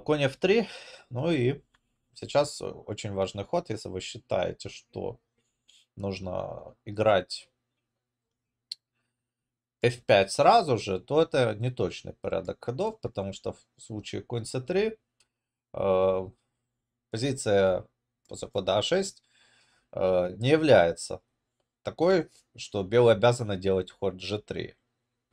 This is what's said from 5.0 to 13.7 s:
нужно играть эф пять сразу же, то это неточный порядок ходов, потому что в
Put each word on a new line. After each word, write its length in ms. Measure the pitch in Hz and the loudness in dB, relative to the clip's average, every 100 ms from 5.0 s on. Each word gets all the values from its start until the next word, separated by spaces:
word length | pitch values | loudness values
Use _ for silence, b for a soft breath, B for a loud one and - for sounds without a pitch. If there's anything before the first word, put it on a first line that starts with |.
| 95 - _ _ _ _ _ b b - | -10 -10 _ _ _ _ _ b b -10
нужно 800 | 98 95 95 92 92 87 - - - | -8 -8 -8 -8 -8 -10 -16 -18 -10
играть 640 | 104 107 98 - - - _ _ _ _ _ _ _ _ _ _ _ - - _ _ _ _ _ _ _ _ _ _ | 0 4 4 0 -10 -16 _ _ _ _ _ _ _ _ _ _ _ -20 -20 _ _ _ _ _ _ _ _ _ _
эф 220 | 120 - | -2 0
пять 280 | - 101 95 | 4 4 4
сразу 460 | - 170 233 160 117 | 2 6 6 4 0
же, 220 | 101 92 | -2 -6
то 220 | - 147 | -2 0
это 340 | 160 143 117 104 | 2 2 0 -2
неточный 580 | 123 127 90 - 95 | -4 -2 -4 -6 -14
порядок 500 | - 95 90 90 - | -12 -6 -4 -4 -8
ходов, 360 | - 127 220 220 | -8 -4 -4 -6
потому 340 | - - 98 | -8 -6 -8
что 200 | - - | -8 -10
в 280 | - _ | -12 _